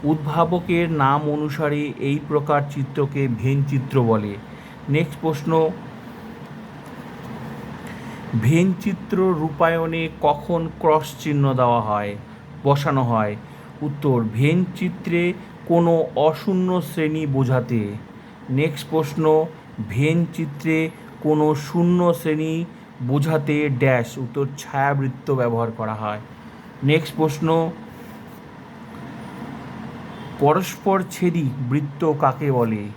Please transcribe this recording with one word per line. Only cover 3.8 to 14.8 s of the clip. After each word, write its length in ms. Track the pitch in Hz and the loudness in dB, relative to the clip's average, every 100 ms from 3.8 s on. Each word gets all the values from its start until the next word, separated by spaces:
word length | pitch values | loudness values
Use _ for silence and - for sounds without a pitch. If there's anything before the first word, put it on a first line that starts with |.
| 123 135 | 0 2
বলে। 300 | 117 110 104 101 - - - - - | 4 4 2 -6 -12 -16 -16 -14 -2
নেক্সট 280 | 143 170 - | 0 0 -2
প্রশ্ন, 300 | 160 147 - 160 160 - - - - - - - - - - - - - - - - - - - - - - - - - - 117 | -2 -2 2 2 2 0 -12 -14 -16 -16 -16 -16 -16 -16 -16 -16 -16 -16 -14 -14 -12 -12 -12 -12 -12 -12 -12 -12 -12 -12 -4 2
ভেন 320 | 107 165 185 175 | 4 6 4 2
চিত্র 340 | 214 180 - 180 185 170 | -2 -4 -2 2 2 2
রূপায়ণে 680 | 156 147 165 165 165 165 165 - | 0 2 2 4 0 -2 -4 0
কখন 480 | 151 147 - 170 160 - | 0 0 0 -2 -2 0
ক্রস 280 | 165 156 151 - | 4 4 2 -8
চিহ্ন 300 | 160 143 139 | -2 2 4
দেওয়া 280 | 127 123 120 | 4 4 4
হয়, 340 | 107 104 104 101 - - - - | 2 0 -2 -6 -12 -18 -18 -4
বসানো 400 | 139 143 147 139 | 2 2 4 2
হয়? 320 | 123 117 107 104 - - - - | 2 2 2 -2 -10 -18 -18 -8
উত্তর, 420 | 151 143 147 127 110 | -6 -2 2 2 2
ভেন 320 | 110 139 175 180 | 2 4 4 2
চিত্রে 580 | - | -2